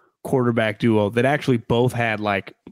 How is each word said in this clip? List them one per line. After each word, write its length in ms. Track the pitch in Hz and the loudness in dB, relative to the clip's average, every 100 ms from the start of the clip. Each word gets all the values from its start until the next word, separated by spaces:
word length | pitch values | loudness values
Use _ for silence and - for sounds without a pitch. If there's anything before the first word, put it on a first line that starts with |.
| _ _ | _ _
quarterback 540 | - 135 120 117 110 104 | -4 0 0 0 -2 0
duo 280 | 120 107 101 | 2 2 2
that 140 | 117 | 2
actually 340 | 127 147 - 123 | 0 0 0 -2
both 340 | - 117 127 | 0 0 0
had, 260 | 120 117 107 | 0 -2 -2
like, 360 | 104 98 - - - | -2 -2 -4 -14 -20